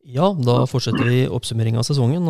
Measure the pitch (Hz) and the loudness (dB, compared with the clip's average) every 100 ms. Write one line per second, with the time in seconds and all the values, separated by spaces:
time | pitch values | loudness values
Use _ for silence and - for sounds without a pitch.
0 | 143 123 185 190 120 123 131 131 120 110 | -6 0 0 2 2 2 2 -2 -2 0
1 | 117 123 131 104 - 113 113 113 - 143 | 2 2 0 -2 -4 -2 0 0 0 0
2 | 120 165 | 0 0